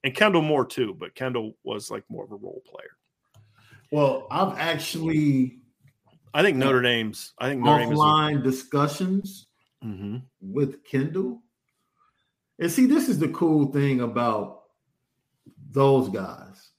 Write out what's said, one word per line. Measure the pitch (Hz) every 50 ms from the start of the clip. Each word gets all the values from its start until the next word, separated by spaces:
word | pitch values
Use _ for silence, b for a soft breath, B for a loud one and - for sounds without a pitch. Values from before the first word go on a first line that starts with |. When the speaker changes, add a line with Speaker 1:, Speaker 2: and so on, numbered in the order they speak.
| -
Speaker 1:
And | 135 131
Kendall | - 208 214 190 170
Moore, | 156 156 151 139 123
too, | - - - 123 107 92 80
but | 87 87 _
Kendall | - 131 131 127 123 110 110 110 _
was, | _ 127 113 107 104 -
like, | 107 110 - _
more | 113 - 95
of | -
a | 107
role | 101 104 - - - _
player. | _ - - - - _ _ _ _ _ _ _ _ _ - b b b b b b b b b b
Speaker 2:
Well, | - 147 143 135 127 - - -
I've | 135 160 190 190 - -
actually | 151 165 165 147 - - - 165 160 160 160 156 151 147 139 131 127 127 - - _ _ _ _ _ - _ _ _ _ _ _ _ _ -
Speaker 1:
I | 147
think | 175 208 160 127
Notre | 135 135 135 127
Speaker 2:
uh, |
Speaker 1:
Dame's, | 123 123 120 117 113 107 104 - - - _ -
I | 120 131
think | 143 131
Notre | 123 - 151 147 -
Dame | -
is | 147 151
a |
Speaker 2:
offline | 151 151 151 156 151 151 147 139
discussions | 120 135 131 - - _ - 143 147 147 - - 190 185 190 196 196 196 - - - _ _ _ _ _ _ _ -
Speaker 1:
Mm-hmm. | 113 101 92 101 101 107 127 131 _ _ _
Speaker 2:
with | 95 95 101 139 143 127 - - _
Kendall. | _ - 135 139 151 - 127 123 127 120 - _ _ _ _ _ _ _ _ _ _ _ _ _ _ _ _ _ _ _ _ _ _ _ -
And | 170 175
see, | - - 254
this | 254 294 320 - -
is | 214 160
the | 156 139
cool | - - 175 165 156 151 143 135
thing | - 143 139 139 135 123
about | 123 117 104 120 120 117 110 104 98 95 - - _ _ _ _ _ _ _ _ _ _ _ _ _ _ _ _ _ - _ - - -
those | - 135 139 139 139 131 123 95
guys. | 95 107 92 - - - - - - _ _ _ _